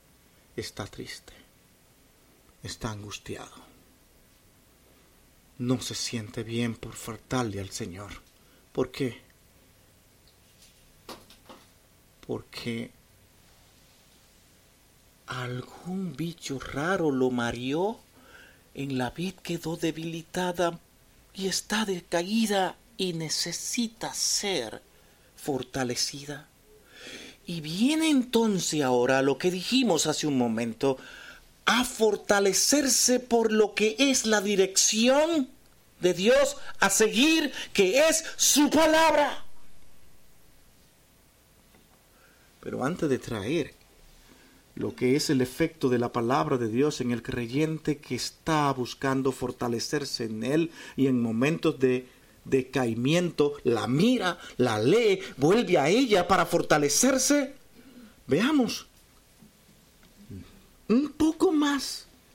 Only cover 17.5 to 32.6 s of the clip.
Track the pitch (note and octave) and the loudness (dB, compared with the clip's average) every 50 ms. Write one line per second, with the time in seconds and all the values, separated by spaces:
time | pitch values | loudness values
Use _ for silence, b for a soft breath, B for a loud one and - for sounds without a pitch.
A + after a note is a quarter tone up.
17.5 | A#2 A#2 B2+ C3 C#3 D#3+ F#3 G#3 A#3 - - _ B B B B B B B B | -4 -4 -4 -4 -2 -2 -2 -2 -4 -6 -14 _ B B B B B B B B
18.5 | B B B B - - C#3 C#3 C3+ B2+ B2+ A#2+ - - E3+ F#3+ F#3 - - - | B B B B -12 -10 -8 -6 -4 -4 -4 -6 -6 -8 -8 -8 -10 -10 -8 -8
19.5 | E3+ E3 - D#3+ E3 E3+ - E3 D#3 E3 D#3+ E3 E3 E3+ D#3 - - F3+ F3+ F3+ | -8 -6 -6 -8 -6 -4 -4 -4 -4 -4 -8 -10 -10 -10 -12 -10 -6 -4 -4 -2
20.5 | F3 F3 F3+ E3+ E3+ E3+ - _ _ _ _ _ _ _ _ _ - F#3+ F#3+ F#3+ | -2 0 -2 -2 -2 -6 -12 _ _ _ _ _ _ _ _ _ -10 -6 -4 -4
21.5 | F3 - - - G#3 G#3+ A3 G3 F#3+ F3 - - - E3+ F3 F#3 G#3+ A3+ A3+ G#3 | -4 -4 -4 -4 -2 -2 -2 -2 -4 -4 -6 -4 -4 -4 -2 0 0 0 0 2
22.5 | G#3 G3 F#3 F3 - - _ _ _ - F#3+ F#3 E3+ E3 D#3+ D3+ - - - F3 | 2 0 0 0 -4 -8 _ _ _ -6 -4 -4 -4 -4 -6 -6 -4 -4 -4 -4
23.5 | E3+ - - - - B3 A#3 A3+ - - - C#3+ - - - - - - - G3+ | -6 -8 -8 -6 -4 -4 -4 -4 -6 -8 -10 -8 -6 -4 -2 -2 -2 -2 -2 -2
24.5 | F#3+ D3+ A#2 G#2+ G#2+ - - b b b b b b b b b b - - - | -2 -4 -4 -6 -8 -14 -16 b b b b b b b b b b -10 -6 -4
25.5 | C#3 B2+ B2 - - C#3 C3 A#2+ B2 - - - - C#3+ C#3 D3 D3 C#3 - - | -4 -4 -6 -6 -6 -4 -4 -4 -2 -4 -4 -4 -6 -8 -12 -12 -14 -14 -16 -20
26.5 | _ _ _ _ - B B B B B B B B B B B B B _ - | _ _ _ _ -20 B B B B B B B B B B B B B _ -12
27.5 | F3 E3 D3+ D#3 D#3+ F#3 A3+ C4+ D#4 D#4 D#4+ D#4+ D4 C4 B3 - - A3+ A3+ A3 | -10 -10 -8 -8 -2 0 2 2 2 2 2 4 4 4 2 2 2 2 2 2
28.5 | G3+ F3+ - - D#3+ D3+ C#3+ B2+ B2+ B2 A#2+ B2 C3 C3+ C3+ C#3 C3+ - - F3+ | 2 0 0 0 0 0 2 4 4 4 4 4 4 4 4 2 2 2 0 0
29.5 | F3 F#3+ F3 - A#3+ C4 C4 A3 F3 D3 - D#3 D3 - - D3+ C#3+ C3 B2 A#2 | 0 -2 -2 0 2 2 4 4 4 2 2 0 -2 -2 0 0 2 2 2 2
30.5 | A2 A2 A#2+ A#2 A2 - - C3+ C3 C3 B B B B B B B B B - | 0 -2 -2 -4 -4 0 0 0 0 0 B B B B B B B B B -20
31.5 | _ _ _ - G#3 A#3 B3 - - - A3 G#3+ G3+ G#3+ - - G#3 G3+ G3+ G3 | _ _ _ 0 2 2 0 -2 0 0 2 2 2 2 2 2 2 4 4 4
32.5 | F#3+ F#3+ | 2 2